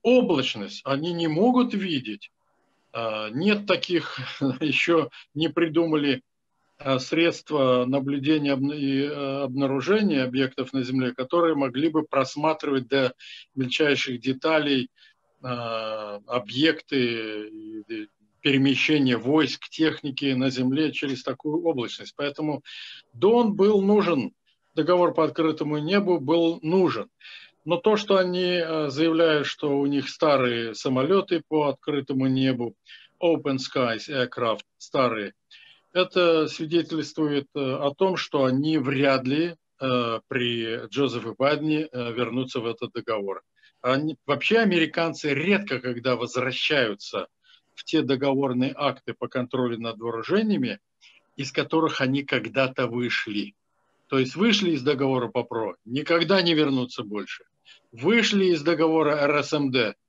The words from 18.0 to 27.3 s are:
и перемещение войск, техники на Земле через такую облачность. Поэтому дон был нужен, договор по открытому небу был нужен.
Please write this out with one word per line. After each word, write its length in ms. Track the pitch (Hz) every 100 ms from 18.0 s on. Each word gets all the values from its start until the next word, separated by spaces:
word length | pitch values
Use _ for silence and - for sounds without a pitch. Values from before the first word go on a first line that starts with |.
и 40 | 107 _ _ _
перемещение 760 | 147 139 135 123 - 151 131 117
войск, 500 | 120 156 143 - -
техники 640 | - 160 - 147 127 139
на 160 | 127 135
Земле 420 | 127 127 139 156
через 300 | - 143 127
такую 380 | - 131 151 160
облачность. 500 | 170 139 110 - 101 -
Поэтому 460 | 143 143 151 139 - - - - -
дон 420 | 117 185 240 226 202
был 260 | 202 208
нужен, 500 | 196 208 175 151 107 - _ _ _ -
договор 380 | 151 180 175
по 100 | -
открытому 540 | 156 139 160 156 151 151
небу 420 | 151 202 202 175
был 400 | 135 170 165 170
нужен. 460 | 156 185 175 110 95 _ -